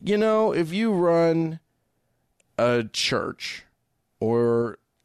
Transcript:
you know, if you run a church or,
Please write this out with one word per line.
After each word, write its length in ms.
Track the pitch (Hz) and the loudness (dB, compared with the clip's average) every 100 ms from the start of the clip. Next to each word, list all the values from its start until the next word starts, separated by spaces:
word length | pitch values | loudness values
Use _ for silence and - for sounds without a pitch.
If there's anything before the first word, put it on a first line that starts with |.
you 140 | - 208 | -2 0
know, 360 | 220 214 220 | 2 2 2
if 200 | - 165 | 0 -2
you 200 | 185 226 | -2 0
run 680 | 190 175 170 165 165 160 160 _ _ _ _ _ _ _ _ _ - | 2 2 4 2 2 -2 -6 _ _ _ _ _ _ _ _ _ -2
a 260 | 120 120 113 | 0 0 -2
church 720 | - - 117 - - - - - _ _ _ _ - | -4 -4 -2 -4 -8 -12 -14 -18 _ _ _ _ -6
or, 600 | 110 117 120 117 117 - _ _ | -2 2 2 2 -2 -6 _ _